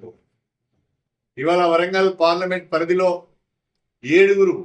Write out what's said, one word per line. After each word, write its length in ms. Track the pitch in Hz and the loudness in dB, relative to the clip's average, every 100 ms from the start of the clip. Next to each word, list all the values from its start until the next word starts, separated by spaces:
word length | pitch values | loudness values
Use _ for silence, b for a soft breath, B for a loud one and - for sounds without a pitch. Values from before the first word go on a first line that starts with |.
కోరుతున్నాను. 260 | 92 _ _ _ _ _ _ _ _ _ _ _ _ - | -20 _ _ _ _ _ _ _ _ _ _ _ _ -8
ఇవాళ 200 | 151 180 175 | -2 0 2
వరంగల్ 380 | 165 180 190 190 185 | 0 0 0 -2 0
పార్లమెంట్ 440 | 165 175 185 185 175 | 0 0 -4 -8 -6
పరిధిలో 360 | 160 165 185 185 175 - _ _ _ _ _ _ _ 123 170 | -6 -2 0 0 -4 -10 _ _ _ _ _ _ _ 0 4
ఏడుగురు, 380 | 196 196 190 - | 4 4 2 0